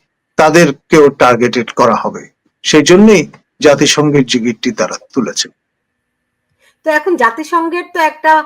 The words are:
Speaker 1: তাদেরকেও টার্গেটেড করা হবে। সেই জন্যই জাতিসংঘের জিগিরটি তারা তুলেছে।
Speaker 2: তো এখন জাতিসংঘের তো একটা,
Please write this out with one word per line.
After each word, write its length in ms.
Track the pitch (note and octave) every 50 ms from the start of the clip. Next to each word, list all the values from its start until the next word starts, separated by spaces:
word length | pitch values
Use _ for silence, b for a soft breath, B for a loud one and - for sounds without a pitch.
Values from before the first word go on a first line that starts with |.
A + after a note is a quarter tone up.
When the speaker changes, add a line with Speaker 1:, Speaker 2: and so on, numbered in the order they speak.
| _ _ _ _ _ _ _
Speaker 1:
তাদেরকেও 720 | - D#3 D#3 D3+ F3 F3 C#3+ C3+ - _ _ - D#3 D3 C#3
টার্গেটেড 640 | - - C#3 B2 A#2+ A2+ B2 A#2+ A2+ B2+ A2+ -
করা 240 | - - B2 A#2 G#2+
হবে। 340 | - - G#2+ F2 - - - _ _ _ _ _ _ -
সেই 180 | - - D#3
জন্যই 460 | C#3+ C#3+ F3 F#3 G#3+ A3 G#3+ F3 C#3+ - - _ _ _ _ -
জাতিসংঘের 680 | B2+ D3 C#3+ C#3 D3+ C3+ - D3+ D3 D3+ C#3+ C#3+ C3+
জিগিরটি 460 | - - B2 A2 A#2+ A#2 - - B2+
তারা 260 | A2 - G#2+ - - - _ _ -
তুলেছে। 360 | C3+ A2 - - - - - _ _ _ _ _ _ _ _ _ _ _ _ _ _ _ _ _ _ _ _ _ _ _ _ _ _ -
Speaker 2:
তো 60 | D#4
এখন 260 | D4+ D4+ D4+ G4 F4
জাতিসংঘের 680 | D4+ A#3+ A3 - - D#4 - F4 E4 E4 E4+ D#4 F4 F4 F4 -
তো 60 | F4
একটা, 440 | D#4+ D4+ D4+ - - D#4 D#4 D#4 D4+